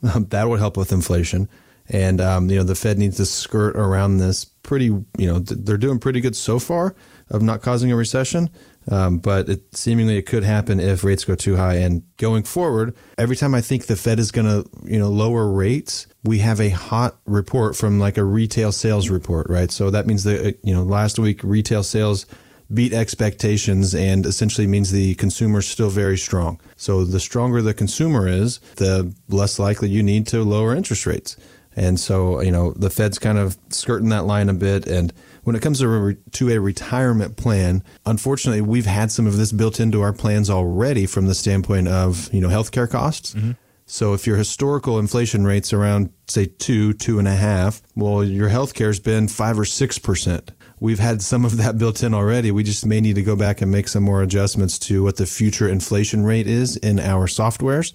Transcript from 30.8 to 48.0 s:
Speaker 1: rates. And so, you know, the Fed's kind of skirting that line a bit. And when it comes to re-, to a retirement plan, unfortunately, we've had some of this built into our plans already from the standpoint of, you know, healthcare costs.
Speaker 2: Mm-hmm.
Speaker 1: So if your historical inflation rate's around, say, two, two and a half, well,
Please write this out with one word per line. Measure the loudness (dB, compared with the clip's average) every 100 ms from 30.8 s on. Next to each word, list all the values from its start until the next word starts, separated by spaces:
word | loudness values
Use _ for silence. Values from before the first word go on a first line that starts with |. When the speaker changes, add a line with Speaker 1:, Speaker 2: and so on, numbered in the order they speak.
| -2 -4 -2
Speaker 1:
rates. | -4 -6 -18 -20 -20 _ -2
And | 0 0
so, | 0 0 2 0
you | 2
know, | 2 0
the | 0 -4
Fed's | 0 -2 0
kind | 0 0
of | 0 -4 _
skirting | -8 -4 0 2
that | 0 0
line | 0 2
a |
bit. | 2 2 0 0
And | 0 0 -4 -20 -10
when | -4 -2
it |
comes | 0 0
to | 2
re-, | 2 0 -2 -8
to | -2 0
a | 2
retirement | 0 -4 -4 -2 2 2 -2 -4
plan, | -2 2 2 0 -4 -10 -4
unfortunately, | -2 0 -2 0 0
we've | 0 0 0
had | 0 0
some | 0 0
of | 2
this | 0
built | 0 0 0
into | 0 2
our | 0
plans | -2 0 0 2
already | 2 0 0 0 0 0
from | 0 0
the |
standpoint | 0 0 0 0 0 2
of, | 2 2 0 -2
you | -2
know, | 2
healthcare | 0 0 -2 -2
costs. | -2 -2 -4 -8
Speaker 2:
Mm-hmm. | -6 -4 -6 _ _ _
Speaker 1:
So | -4 0
if | 0 0
your | 0
historical | 0 -2 -2 0 0 0
inflation | 0 0 0 0 2
rate's | 0 0
around, | 0 2 2 0 -6 -6
say, | -2 -2
two, | -2 -2 0 0
two | -2 -2 0
and | 2
a | 2
half, | 2 2 0 -2 _
well, | -4